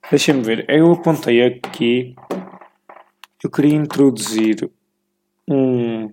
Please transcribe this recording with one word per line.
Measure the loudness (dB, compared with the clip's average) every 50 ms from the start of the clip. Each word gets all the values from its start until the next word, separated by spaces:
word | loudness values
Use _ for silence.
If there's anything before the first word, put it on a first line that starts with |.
| -2 0
Deixem-me | 0 0 2 2 0 0
ver, | 0 -2 -4 -4 -2
eu | 0 2 4 4 4
apontei | 4 2 2 -2 -2 0 0 2 2 4 4
aqui, | 2 0 -4 -14 -16 -6 -4 -2 0 0 -2 -4 -8 -16 -20 -14 _ -12 -12 -12 -16 -20 -20 -20 _ _ _ _ -20 -20 -20 _ _ _ _ -20 _ _ _
eu | -10 -6
queria | -2 2 2 2 2
introduzir | 2 -2 -2 2 4 4 4 4 0 -8 -4 -2 0 0 0 0 -2 -4 -10 _ _ _ _ _ _ _ _ _ _ _ _ _ _ _
um | -2 0 0 2 0 0 -2 -2 -4 -6 -8 -10 -12